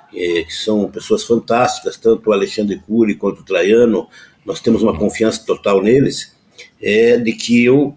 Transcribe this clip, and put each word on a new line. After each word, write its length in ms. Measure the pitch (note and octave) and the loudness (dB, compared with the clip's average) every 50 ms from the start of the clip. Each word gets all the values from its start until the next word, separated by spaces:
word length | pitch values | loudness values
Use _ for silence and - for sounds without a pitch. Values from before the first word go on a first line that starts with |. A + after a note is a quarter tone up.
| _ _ - | _ _ -10
é, 280 | F#2 F2+ F2 E2+ E2+ D#2+ | -6 -4 -2 -2 -4 -4
que 100 | - - | -6 -8
são 380 | - - A2+ G#2+ G#2+ G2+ F#2 | -6 -4 -2 -2 -2 -2 -4
pessoas 340 | - F2 - - A2 F#2+ - | -6 -8 -4 -2 -2 -2 0
fantásticas, 720 | - A#2+ A2+ - - A2+ A#2+ B2 B2 - - - - - | 0 -2 -2 0 0 0 0 0 0 -2 -4 -8 -8 -8
tanto 320 | - - A2+ A2+ - - A2 | -2 2 2 2 2 2 0
o 40 | G#2 | 0
Alexandre 480 | G2 G2 - - - G#2 G2+ F#2+ - - | 0 -2 -4 -4 -4 -4 -4 -4 -6 -6
Cury 280 | - G#2+ A#2 A2+ G#2 F#2+ | -2 0 2 2 2 0
quanto 260 | - - G2+ F2+ - | -2 -4 -6 -6 -6
o 40 | - | -6
Traiano, 640 | - F#2+ F2 F2 F#2+ A2 A#2 A#2+ A#2 G#2+ F2+ D#2+ - - - - - _ _ _ | -4 -2 0 2 2 4 4 4 4 2 0 -4 -8 -12 -20 -20 -20 _ _ _
nós 160 | G2+ F#2+ - | -10 -10 -4
temos 220 | - A#2+ A2+ G2+ G#2+ | -2 0 0 2 0
uma 160 | G#2+ F2+ D#2+ | 0 0 0
confiança 460 | G#2 G2 - - A2 A2+ A2 - - | -2 -4 -2 0 -2 -2 -2 -2 -4
total 340 | - F#2 - - G#2 G2+ G2 F#2+ | -6 -6 -4 -2 0 0 2 2
neles, 520 | G#2+ B2 C#3+ C3+ - - - - - _ _ _ _ _ - - - _ _ G#2+ | 4 4 4 2 2 -2 -4 -8 -10 _ _ _ _ _ -20 -20 -20 _ _ -4
é, 340 | G#2 G2+ G#2+ A#2 A#2+ A#2+ | 0 2 2 4 4 4
de 160 | A#2+ A#2 A2+ A2 | 2 0 -2 -4
que 320 | - - - A#2+ A#2+ A#2+ | -4 -2 0 2 4 4
eu 300 | B2 C3 C#3+ C#3+ - - | 4 4 4 2 0 -4